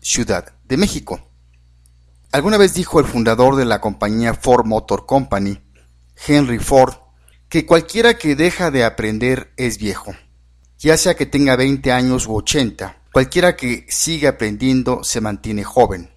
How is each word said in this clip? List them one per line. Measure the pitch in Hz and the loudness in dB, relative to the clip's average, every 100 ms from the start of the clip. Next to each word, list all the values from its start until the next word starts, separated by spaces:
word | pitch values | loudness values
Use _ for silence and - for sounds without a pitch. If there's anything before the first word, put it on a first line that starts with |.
Ciudad | - - 107 90 - _ _ | -6 -4 -2 -4 -6 _ _
de | 135 | -2
México. | 202 151 - 87 - _ _ _ _ _ _ _ _ _ _ | 0 -2 -10 -14 -14 _ _ _ _ _ _ _ _ _ _
Alguna | 143 170 214 | -2 2 4
vez | 190 156 | 4 2
dijo | - 160 | 0 0
el | 131 | 2
fundador | 120 113 113 127 135 | 0 0 4 4 4
de | 120 | 0
la | 104 | -2
compañía | 110 98 104 110 117 110 | -4 -4 -4 -2 -2 -2
Ford | 135 120 113 | 2 2 2
Motor | 110 - 101 - | -2 -2 -6 0
Company, | 135 131 101 98 98 _ _ _ _ _ _ - | -2 0 -2 -4 -6 _ _ _ _ _ _ 0
Henry | 147 131 113 | 2 2 -2
Ford, | - 139 131 - _ _ _ _ _ | 2 4 4 0 _ _ _ _ _
que | 165 156 | -4 2
cualquiera | 170 165 220 233 - | 2 2 2 2 2
que | 156 143 | 0 0
deja | 175 - 175 | 0 0 -2
de | 135 | 0
aprender | 113 - 110 107 123 127 - - | 0 0 -4 -2 -2 -2 -6 -6
es | 127 104 | -6 -4
viejo. | 104 92 104 - _ _ _ _ _ _ | -6 -8 -12 -18 _ _ _ _ _ _
Ya | 151 160 | 2 2
sea | 185 165 | 2 -2
que | 139 | -2
tenga | 139 139 127 | 0 2 2
veinte | 135 139 135 | 2 0 0
años | 123 127 127 113 | 0 0 -2 -4
u | 110 | -6
ochenta, | - 156 117 - 95 - _ | -2 -2 -2 -6 -14 -14 _
cualquiera | 135 135 175 175 170 | -2 0 2 0 0
que | 123 117 - | -4 -8 -8
sigue | - 156 160 143 | -6 -4 0 -2
aprendiendo | 127 107 104 131 131 120 127 - | 0 -4 -2 0 0 0 -4 -4
se | 120 | -6
mantiene | 107 101 110 104 | -6 -6 -8 -8
joven. | 98 127 113 92 82 | -2 2 2 0 -12